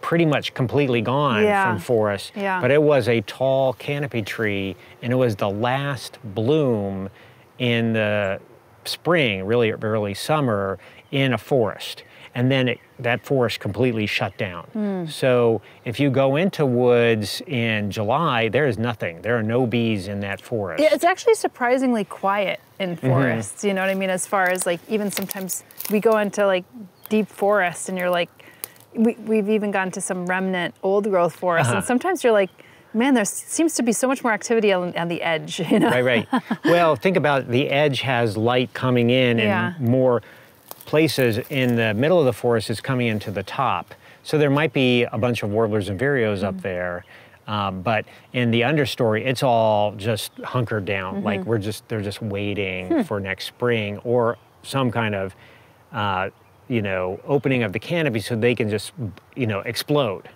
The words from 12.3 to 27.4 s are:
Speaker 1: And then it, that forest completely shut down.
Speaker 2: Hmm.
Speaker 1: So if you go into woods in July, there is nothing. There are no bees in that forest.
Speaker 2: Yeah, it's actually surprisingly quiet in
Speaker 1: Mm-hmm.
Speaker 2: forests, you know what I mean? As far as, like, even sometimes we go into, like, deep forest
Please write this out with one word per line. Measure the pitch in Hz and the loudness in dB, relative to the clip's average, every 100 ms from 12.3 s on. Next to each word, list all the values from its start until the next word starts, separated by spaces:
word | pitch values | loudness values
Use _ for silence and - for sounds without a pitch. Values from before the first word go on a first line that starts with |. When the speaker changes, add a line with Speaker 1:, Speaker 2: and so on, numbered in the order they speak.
| 120 | -2
Speaker 1:
And | 127 | 0
then | 135 127 | 2 0
it, | - - - | -2 -10 -6
that | 120 120 - | -2 -2 -2
forest | 139 117 - | 0 0 -2
completely | 110 98 127 110 104 | -6 0 0 0 -2
shut | - 110 - | -2 -4 -4
down. | 104 87 - | -8 -8 -10
Speaker 2:
Hmm. | 220 208 190 165 | -6 -4 -4 -8
Speaker 1:
So | 143 139 123 117 110 - - | -2 2 4 4 0 -4 -12
if | - 110 | -10 0
you | 143 | 2
go | 131 135 139 | 2 2 2
into | 190 - 143 | 0 0 0
woods | 120 123 120 117 113 101 - - | 2 4 4 4 2 0 -6 -6
in | 131 117 110 104 | -4 0 -2 -2
July, | 95 104 135 165 123 113 | -4 0 0 2 0 2
there | 120 147 | 2 0
is | 107 | 0
nothing. | 117 123 95 82 | -2 -4 -6 -6
There | 101 120 | -2 0
are | |
no | 110 120 127 | 0 0 2
bees | 120 113 107 92 | 0 0 -2 -4
in | 101 | -6
that | 101 98 | -6 -8
forest. | - 120 95 80 | -6 -6 -4 0
Speaker 2:
Yeah, | 311 | 2
it's | 294 | 4
actually | 339 370 - 440 | 2 2 2 2
surprisingly | 339 - 240 262 262 233 202 | 0 -2 0 2 2 0 -2
quiet | - 190 202 185 - - _ | -4 -2 0 -2 -4 -12 _
in | 190 170 | -6 -2
Speaker 1:
Mm-hmm. | 131 | 0
Speaker 2:
forests, | 131 165 113 107 - 202 | 2 2 0 -6 -4 -2
you | |
know | 190 | 0
what | 190 | 0
I | 190 | 0
mean? | 190 | -2
As | 185 - | -2 -2
far | 202 180 | 0 2
as, | 185 180 | 0 -2
like, | 170 - | -4 -2
even | 220 208 | -4 -2
sometimes | - 185 196 185 - - - - | -4 -8 -8 -8 -10 -12 -16 -2
we | 214 | 0
go | 226 220 | 2 2
into, | 208 - 202 | 0 0 0
like, | 185 185 247 196 _ - | 0 -4 -18 -20 _ -2
deep | 214 208 | 0 0
forest | - | -2